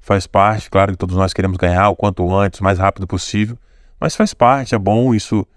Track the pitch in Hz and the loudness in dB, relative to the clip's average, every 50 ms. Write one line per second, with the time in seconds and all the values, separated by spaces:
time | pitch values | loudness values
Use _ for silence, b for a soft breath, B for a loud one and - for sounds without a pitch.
0 | - - 101 98 - - - 98 98 104 110 104 - - - 95 98 101 98 92 | -4 -2 -2 -2 -2 0 2 2 2 2 2 -2 -4 -2 0 0 0 0 0 -4
1 | - 90 90 92 95 92 - - 95 95 92 92 - 87 87 90 98 104 98 - | -6 -4 -2 0 0 0 0 -2 -2 -2 -2 0 0 2 2 4 2 2 2 0
2 | - 101 92 - 90 87 92 98 101 98 - - 98 95 98 90 92 98 - - | -2 -2 -2 -2 -2 0 2 2 0 0 -2 -2 0 0 0 2 0 0 0 -2
3 | 95 87 - 90 - - - 101 107 107 120 - _ _ _ - - - - - | -6 -6 -6 -6 -6 -4 -2 -2 -2 -2 -4 -10 _ _ _ -20 -20 -20 -10 -6
4 | - 131 - - 214 202 - - 120 120 131 139 131 - - 110 98 98 104 113 | -6 -4 0 0 -2 0 0 2 2 4 2 2 0 -2 -2 -2 0 2 2 2
5 | 123 131 117 107 - - 110 104 - - _ | 2 2 2 0 0 -2 -2 -4 -4 -4 _